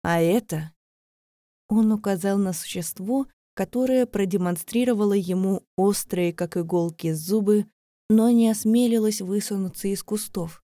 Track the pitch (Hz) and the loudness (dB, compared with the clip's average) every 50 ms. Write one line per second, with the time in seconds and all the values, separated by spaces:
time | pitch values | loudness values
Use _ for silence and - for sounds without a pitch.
0 | - 175 170 170 165 165 190 240 - - 165 156 156 160 _ _ _ _ _ _ | -2 0 0 2 2 4 2 0 0 -4 -8 -8 -8 -10 _ _ _ _ _ _
1 | _ _ _ _ _ _ _ _ _ _ _ _ _ _ 208 220 220 214 214 214 | _ _ _ _ _ _ _ _ _ _ _ _ _ _ 2 4 4 4 2 0
2 | 214 202 196 175 180 196 196 202 196 185 180 - - - - 185 165 - - - | 0 -2 -2 0 0 0 2 2 0 0 -2 -6 -8 -8 -8 -6 -8 -8 -10 -8
3 | 185 208 247 277 269 - _ _ _ _ _ - 190 185 - 240 254 262 254 254 | -4 -2 -2 -2 -2 -4 _ _ _ _ _ -6 -6 -4 -2 -2 0 2 2 2
4 | 247 247 - 202 196 185 185 196 180 180 175 170 - - - 240 247 247 233 202 | 2 0 0 -2 -2 0 0 0 0 0 -2 -4 -6 -4 -2 0 2 2 2 2
5 | 208 202 196 202 180 180 180 185 185 190 196 - _ _ _ - 190 202 202 - | 2 2 2 0 0 0 -2 -2 0 -2 -2 -4 _ _ _ 0 2 2 2 0
6 | - - - 180 175 170 165 - 180 170 - 175 170 165 180 175 170 170 165 - | -6 -6 -4 -2 -2 -2 -2 -4 -8 -4 -4 -6 -4 -2 -2 -2 -2 -2 -6 -6
7 | - 160 160 156 156 175 202 220 202 202 208 208 208 _ _ _ _ _ _ _ | -6 -4 -4 -4 -4 -2 0 0 2 2 2 2 2 _ _ _ _ _ _ _
8 | _ _ 220 220 226 240 240 233 226 220 220 214 - 214 226 240 247 233 226 226 | _ _ 4 4 6 6 4 4 4 4 2 2 2 2 4 4 4 4 2 2
9 | 214 214 214 - 190 180 196 208 196 - 208 196 190 180 - - - 196 196 185 | 2 0 -2 -2 -6 -4 -4 -4 -2 -2 -4 -4 -4 -6 -6 -6 -4 -4 -4 -4
10 | - - 208 208 - - - 190 170 165 - - _ | -4 -6 -6 -6 -6 -8 -8 -8 -8 -8 -10 -18 _